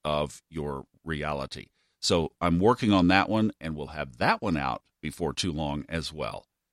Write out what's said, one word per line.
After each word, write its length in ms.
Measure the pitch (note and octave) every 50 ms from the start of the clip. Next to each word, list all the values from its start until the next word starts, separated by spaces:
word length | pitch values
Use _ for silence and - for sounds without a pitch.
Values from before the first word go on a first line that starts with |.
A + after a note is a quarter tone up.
| -
of 380 | D2+ D2+ D2+ D2+ C#2+ - - _ _
your 360 | D#2 D#2 D2 D2 C#2 C2+ - _ _ _ -
reality. 640 | D#2+ D#2+ C#2+ C#2+ D2+ D2 C#2 C#2 C2 - - - - _ _ _ _ _ -
So 320 | - - G2 E2+ D#2 - _ -
I'm 180 | E2+ F2 E2+ F2
working 320 | F#2+ A#2 B2 - B2+ G#2+
on 160 | G2+ F#2 F2
that 220 | F2 F#2 G2 - -
one, 220 | A2 A2 A2 A2 - -
and 140 | - D#2+ D#2
we'll 120 | D2+ C#2+
have 300 | - D#2+ D#2 D2 C2+ A#1+
that 240 | A#1+ F#2+ D#3 A3 A3
one 160 | - G2+ E2
out 240 | C#2+ C#2 B1+ A1+ - _ _ _ _
before 300 | - D2+ - - E2+ D2
too 200 | C#2 - - F2+
long 340 | D2+ D#2 D#2 D2 D2 D2 C#2
as 240 | - D#2+ E2 D2 -
well. 360 | D#2+ D2+ B1+ A1 - - - _ _ _ _ _